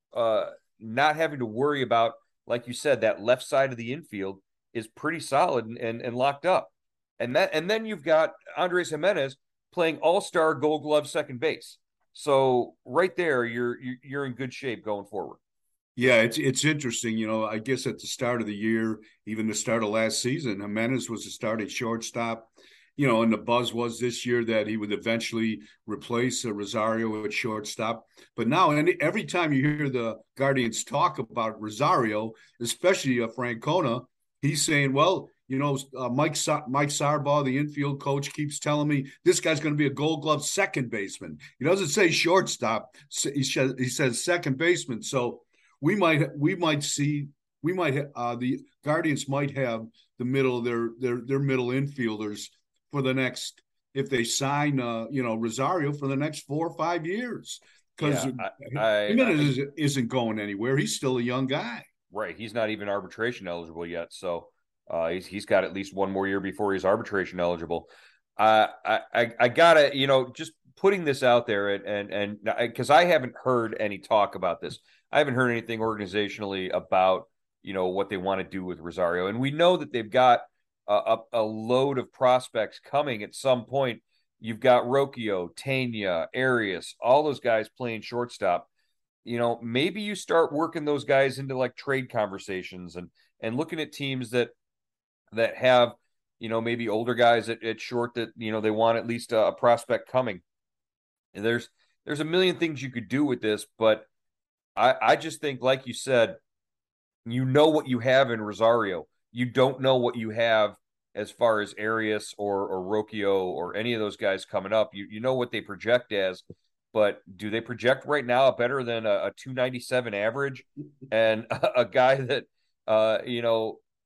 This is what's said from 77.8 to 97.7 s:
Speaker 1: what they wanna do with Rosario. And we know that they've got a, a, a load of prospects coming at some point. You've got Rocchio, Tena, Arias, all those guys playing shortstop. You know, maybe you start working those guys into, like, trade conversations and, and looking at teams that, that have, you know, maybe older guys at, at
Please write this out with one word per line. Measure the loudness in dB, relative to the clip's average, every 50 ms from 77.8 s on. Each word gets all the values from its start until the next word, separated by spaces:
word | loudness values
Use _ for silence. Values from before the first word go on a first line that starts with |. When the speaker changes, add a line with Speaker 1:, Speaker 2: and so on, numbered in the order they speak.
| -2 0
Speaker 1:
what | 0 -2 -2 -2
they | -4
wanna | -4 -2 -2 -2 -2 -4
do | -6 -8 -8 -8
with | -8 -10 -10
Rosario. | -10 -10 -4 0 0 0 2 0 0
And | -2 -2 -2
we | -2 -4
know | 0 2 4 4 4
that | 2 -2 -4 -4
they've | -6 -6 0
got | 2 4 6 6 6 4 2 -8 _ _ _ _ _ _ _ 0
a, | 0 2 2 2 0 -2 -2 _ -2
a, | -2
a | -2
load | -2 -4 -6 -2 0 2 2 2 2 0 -2
of | -6 -8 _
prospects | 0 4 4 4 4 2 -2 -4 -4 -4 -4 -6 -16
coming | _ -4 -2 -2 0 0 -4 -6 -8
at | -12 -12
some | -6 0 0 0 0 0
point. | -4 -2 -2 0 0 -2 -6 _ _ _ _ _ _ _ _
You've | -10 -10 -8 0
got | 6 6 6 6 6
Rocchio, | 2 2 2 2 0 -2 -6 -4 -2 -2 -2 -4 -6 -10
Tena, | -12 -6 -4 -2 -2 -2 -4 -4 -4 -2 -2 0 -2 -2 -4 -4
Arias, | 0 2 2 2 2 2 0 -2 -4 -8 -12 -14 -4
all | 2 4 4 4 4
those | 2 -2 -2
guys | 0 0 2 2 0 -2
playing | _ -10 -8 -8 -8 -8 -10
shortstop. | -8 -6 -6 -6 -6 -6 -4 0 0 0 0 -2 _ _ _ _ _ _ _ _ _ _ _ _
You | -8 -4 -2
know, | 0 0 -2 -2
maybe | -6 -4 -2 0 0 -2 -2 -4 -6
you | -6 -8
start | -8 -6 0 2 2 2 2 0
working | -2 -4 -2 -4 -6 -2
those | -2 -2 -2 0
guys | 2 4 4 4 2 0 -4
into, | -8 -6 -4 -2
like, | -2 -4 -4
trade | -8 -6 -4 -2 -2 -2 -4
conversations | -2 -2 -2 -2 -4 -10 -10 -8 -8 -8 -8 -10 -14 -14 -14 -12 -12
and, | -14 -14 -14 _ _ _ _ _ _
and | -8 -6 -4
looking | -4 -6 -6 -6 -8
at | -8 -10 -8
teams | -8 -6 -6 -4 -6 -6 -2
that, | 0 0 0 0 -4 _ _ _ _ _ _ _ _ _ _ _ _ _ _ _ -2
that | 0 0 0 0
have, | 2 4 6 6 8 6 4 2 _ _ _ _ _ _ _ _ _
you | -8 -4
know, | -4 -2
maybe | -2 -2 -2 -2 -2 -2
older | 0 0 0 0 2
guys | 6 6 6 6 6 2 -2
at, | -6 -6 -4
at | -6